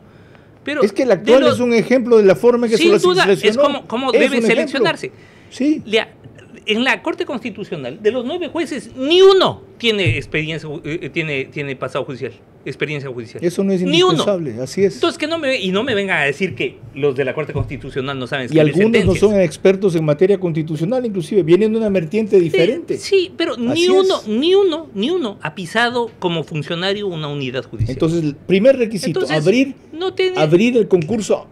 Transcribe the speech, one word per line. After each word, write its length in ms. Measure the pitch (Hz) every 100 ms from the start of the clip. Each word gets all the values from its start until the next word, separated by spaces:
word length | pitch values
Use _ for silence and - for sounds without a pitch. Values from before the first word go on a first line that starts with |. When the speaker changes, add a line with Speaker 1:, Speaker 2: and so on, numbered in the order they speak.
| - - - - - -
Speaker 1:
Pero 180 | - 294
Speaker 2:
Es 100 | 208
que 100 | -
el 60 | 262
Speaker 1:
de 60 |
Speaker 2:
actual 260 | 185 214 254
Speaker 1:
los 120 | 302
Speaker 2:
es 60 | 226
un 120 | 247
ejemplo 440 | 233 190 254 233 226
de 60 |
la 100 | 196
forma 320 | 180 240 240 240
en 60 |
que 40 | 220
Speaker 1:
Sin 100 | 339
Speaker 2:
se 40 |
lo 60 | 403 359
Speaker 1:
duda, 80 | 370 294
es 60 | 190
Speaker 2:
seleccionó. 220 | 220 233
Speaker 1:
como, 240 | 285 262 -
como 200 | 226 269
Speaker 2:
Es 80 | 240
Speaker 1:
debe 60 | 269
Speaker 2:
un 60 |
ejemplo. 160 | 247 226
Speaker 1:
seleccionarse. 640 | 226 311 277 339 294 - - - - -
Speaker 2:
Sí. 300 | - 277 302 -
Speaker 1:
Lea, 260 | 214 - - - - - - -
en 160 | 214
la 180 | 262 220
Corte 220 | 320 349
Constitucional, 760 | 349 262 240 202 190 165 127 165
de 80 | 208
los 120 | 254
nueve 240 | 240 349 302
jueces, 420 | 320 311 285 - 254
ni 260 | 269 359
uno 400 | 381 381 240 107 - -
tiene 380 | 226 208 170 156
experiencia 500 | - 156 156 160 156
ju-, 120 | 147
eh, 140 | 147 160
eh, 80 | 143
tiene, 340 | 147 156 139 131
tiene 300 | 151 143 127
pasado 280 | 131 143 127
judicial, 260 | 123 113 - _ -
experiencia 460 | - 135 143 147 135
judicial. 340 | 123 113 120
Speaker 2:
Eso 180 | 170 175
no 100 | 196
es 100 | 190
Speaker 1:
Ni 160 | 180 330
uno. 100 | 370
Speaker 2:
indispensable, 420 | 160 202 190 151 110
así 200 | 127 -
es. 120 | 196
Speaker 1:
Entonces, 240 | 190 339 -
que 80 | 302
no 120 | 330
me, 220 | 277 254
y 100 | 185
no 100 | 190
me 120 | 269
vengan 240 | 202 196 170
a 20 |
decir 300 | 143 - 185
que 240 | 110 143 - -
los 200 | 139 143 127
de 80 | 131
la 80 |
Corte 180 | 139 151
Constitucional 680 | 147 - 131 135 135 131 135
no 80 | 123
saben 180 | 143
Speaker 2:
Y 20 | 123
Speaker 1:
escribir 200 | 156 151
Speaker 2:
algunos 180 | 156 220
no 60 | 233
Speaker 1:
sentencias. 300 | 185 170 208
Speaker 2:
son 80 | 202
expertos 540 | 175 - 190 190 196 165
en 80 | 156
materia 320 | 147 190 190
constitucional, 640 | 180 160 156 151 165 254
inclusive 380 | 247 190 156 214
vienen 300 | 156 180 220
de 60 | 220
una 120 | 220
vertiente 480 | 190 160 208 214 202
Speaker 1:
Sí, 60 |
Speaker 2:
diferente. 520 | 165 359 180 320 302 139
Speaker 1:
sí, 340 | - 392 339 -
pero 220 | 330 240
ni 140 | 233
Speaker 2:
Así 160 | 311 359
Speaker 1:
uno, 300 | 381 381 302
Speaker 2:
es. 60 | 214
Speaker 1:
ni 260 | 220 320
uno, 340 | 392 392 311 311
ni 160 | 196 247
uno 280 | 370 233 202
ha 120 | 160
pisado 560 | 190 170 220 240 247 226 -
como 240 | 180 165
funcionario 640 | 147 151 143 170 185 202 202
una 200 | 165 151
unidad 360 | 147 131 123
judicial. 280 | - 110 110 131
Speaker 2:
Entonces, 260 | 160 170
el 120 | 151 143
primer 420 | - 190 247 269
requisito, 420 | 220 208 185 247
Speaker 1:
Entonces, 160 | - 156
Speaker 2:
abrir, 300 | 151 240 277 - -
Speaker 1:
no 220 | 311 370
tiene 240 | 370 370 370
Speaker 2:
abrir 360 | 156 175 233 247
el 100 | 180
concurso 600 | 185 156 226 202 202 -